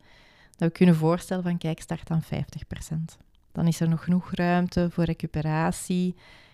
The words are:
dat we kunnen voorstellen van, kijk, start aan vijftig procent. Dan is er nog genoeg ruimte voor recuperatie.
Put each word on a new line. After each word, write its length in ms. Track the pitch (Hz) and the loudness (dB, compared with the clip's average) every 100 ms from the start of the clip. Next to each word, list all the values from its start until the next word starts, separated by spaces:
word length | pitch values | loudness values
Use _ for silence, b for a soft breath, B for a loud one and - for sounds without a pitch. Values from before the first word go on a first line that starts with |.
| b b b b b | b b b b b
dat 180 | b 165 | b 0
we 20 | |
kunnen 240 | - 180 | 4 6
voorstellen 480 | 160 156 170 - 185 | 6 4 0 -2 -4
van, 160 | 180 175 | -2 -2
kijk, 220 | 160 160 | -4 -6
start 300 | - 160 - | -6 -8 -2
aan 120 | 165 | -2
vijftig 440 | - 151 143 156 - | -2 -4 -6 -10 -12
procent. 500 | - - 160 165 - _ _ _ | -12 -8 -6 -8 -12 _ _ _
Dan 140 | - 165 | 0 0
is 140 | 160 | 2
er 80 | 165 | 2
nog 160 | 165 | 0
genoeg 300 | - 180 - | 2 0 0
ruimte 560 | - 175 175 180 - 175 | -2 2 2 2 0 0
voor 140 | - | 0
recuperatie. 1080 | 165 165 - 156 156 156 170 - - 180 180 180 B B B | -2 -2 -4 -4 -2 0 0 -2 -2 -2 -2 -4 B B B